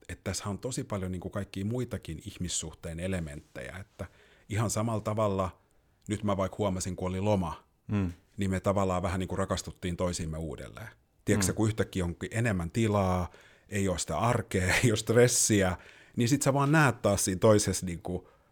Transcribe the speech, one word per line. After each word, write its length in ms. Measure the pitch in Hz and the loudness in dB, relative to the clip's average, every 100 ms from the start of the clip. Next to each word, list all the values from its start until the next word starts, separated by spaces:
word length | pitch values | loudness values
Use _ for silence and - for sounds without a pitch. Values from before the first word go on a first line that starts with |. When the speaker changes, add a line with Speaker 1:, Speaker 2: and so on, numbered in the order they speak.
| - | -16
Speaker 1:
et 140 | 85 | -12
tässä 260 | - 90 104 | -8 -6 -6
on 100 | 95 | -6
tosi 240 | 127 135 | -6 -8
paljon 280 | 120 101 92 | -6 -4 -4
niinku 180 | 90 87 | -6 -6
kaikkia 360 | 104 95 95 101 | -8 -8 -4 -4
muitakin 560 | 123 117 95 - 80 98 | -2 -4 -6 -8 -10 -12
ihmissuhteen 720 | - 87 - 80 - 85 82 | -8 -6 -4 -6 -10 -10 -6
elementtejä, 800 | 92 92 78 73 - - 64 92 | -4 -4 -4 -10 -14 -14 -12 -14
että 280 | 98 - - - _ _ - | -16 -12 -14 -14 _ _ -6
ihan 200 | 104 110 | -2 -2
samalla 320 | 107 113 110 | 0 -2 -2
tavalla, 560 | 107 107 104 95 92 - _ _ _ _ - | -2 0 2 2 -2 -6 _ _ _ _ -6
nyt 160 | 104 | -4
mä 140 | 104 98 | -2 0
vaikka 180 | 92 - | -2 -2
huomasin, 380 | 104 92 92 87 | -2 -2 -4 -4
kun 120 | 92 | -4
oli 100 | 92 | -2
loma, 440 | 101 101 82 - - _ - | 2 2 0 -6 -14 _ -4
Speaker 2:
Mm. 260 | 104 92 85 _ - | -2 -2 -4 _ -4
Speaker 1:
niin 120 | 95 | -2
me 80 | 95 | 0
tavallaan 420 | 104 98 95 90 | 0 2 2 0
vähän 160 | 90 92 | 0 -2
niinku 160 | 92 92 | -2 -4
rakastuttiin 640 | 95 92 - - 90 87 | -2 -2 -6 -8 -6 -2
toisiimme 400 | 92 87 80 78 | -2 -2 -6 -6
uudelleen. 520 | 82 64 67 - 110 - _ _ - | -6 -8 -12 -14 -16 -18 _ _ 0
Tiedätkö 200 | 101 92 | 2 2
sä, 60 | |
Speaker 2:
Mm. 40 | 92 | 2
Speaker 1:
kun 120 | 110 | 2
yhtäkkiä 380 | 107 98 95 87 | 2 -2 0 -2
onkin 240 | 82 - | -2 -6
enemmän 380 | 110 117 95 82 | -2 0 0 0
tilaa, 600 | 113 110 104 92 90 87 - - - _ | 0 2 4 2 2 -2 -8 -20 -20 _
ei 180 | 101 98 | -2 0
oo 100 | 85 | -2
sitä 200 | - 80 | -2 0
arkea, 560 | 117 113 - 98 90 - | 0 0 0 0 2 2
<laughs> 80 | |
ei 80 | 127 | 2
oo 60 | 107 | 2
stressiä, 800 | - 117 120 - - 104 92 87 - - - - | 2 6 6 6 4 4 4 0 -8 -20 -10 -2
niin 140 | 117 | 2
sit 120 | 139 | 2
sä 120 | 143 | 2
vaan 180 | 139 139 | 2 4
näet 300 | 160 143 113 | 6 4 4
taas 240 | 104 98 - | 2 2 2
siinä 140 | 92 | 4
toisessa 460 | 113 104 101 92 92 | 6 6 4 0 -4
niinku 440 | 82 - 90 - _ _ | -6 -6 -8 -8 _ _